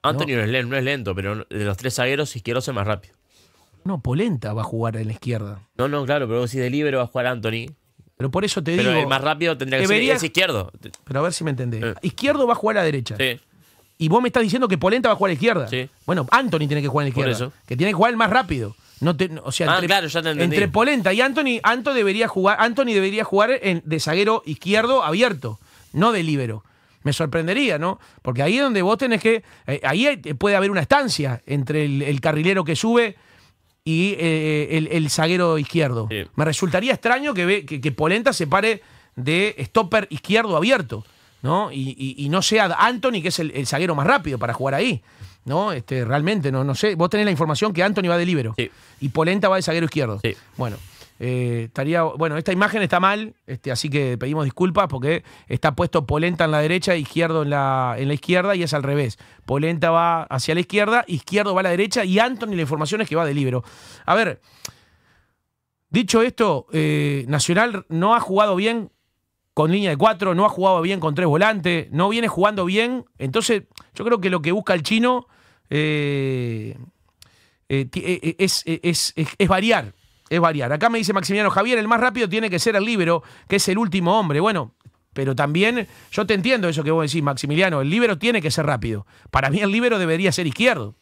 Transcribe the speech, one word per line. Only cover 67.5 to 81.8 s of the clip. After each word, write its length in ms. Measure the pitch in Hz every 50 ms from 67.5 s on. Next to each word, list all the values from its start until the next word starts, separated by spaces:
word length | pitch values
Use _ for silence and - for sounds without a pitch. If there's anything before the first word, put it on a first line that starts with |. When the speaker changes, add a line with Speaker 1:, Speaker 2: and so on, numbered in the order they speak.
| 175 202 226 240 208 190 - _
Speaker 1:
no 260 | 160 160 180 208 233
ha 60 | 233
jugado 340 | - - 190 196 208 208 185
bien 340 | 180 202 226 233 233 196 - _ _ _ _ _ _ _ _ _ _ _ _ _
con 180 | - 147 160
línea 180 | 180 208 202 185
de 60 | 151
cuatro, 400 | 135 185 220 214 170 202 190 170
no 80 | 170 208
ha 40 | 208
jugado 320 | - 175 185 190 185 170
bien 180 | 165 185 196 185
con 160 | 156 160 143
tres 100 | 151 185
volantes, 600 | 160 143 165 196 220 220 196 156 180 175 165 - -
no 180 | 120 151 180 202
viene 180 | 220 233 233 208
jugando 360 | - 170 190 208 214 196 180
bien. 420 | 175 185 214 233 240 254 247 - _ _ _
Entonces, 460 | - 131 127 226 - - 233 202 - _ _ - - _ _
yo 100 | - 196
creo 160 | 233 240 208
que 100 | 180 190
lo 100 | 180 175
que 120 | 143 165
busca 200 | 180 214 185 - 185
el 100 | 170 147
chino... 420 | - 220 226 233 247 254 247 247 _ _ _ _ _ _ _ _ _
Eh, 1080 | 139 151 151 156 151 151 147 143 143 139 135 135 131 127 123 120 113 110 107 110 - - 120 - _ _ _ _ _ _ - _ _ _ _ _ _ _ _ _
eh, 160 | 139 139 135
ti-, 160 | 127 - 185 -
eh, 160 | 165 180 -
eh, 140 | - 160 160 -
es, 240 | 190 180 - - -
eh, 120 | 165 165 - -
es, 280 | 175 165 - - - -
es, 120 | - 156 139 -
es 120 | - 196 170
variar, 460 | 190 185 202 233 220 180 123 101 - _ _ _ _ _ _ -
es 80 | 156 170
variar. 340 | 170 165 156 143 127 123
Acá 180 | 143 151 196 233
me 80 | 233 226
dice 140 | 208 175
Maximiliano 380 | 202 196 160 - 196 208 214 202
Javier, 260 | - 196 208 240 254
el 100 | 226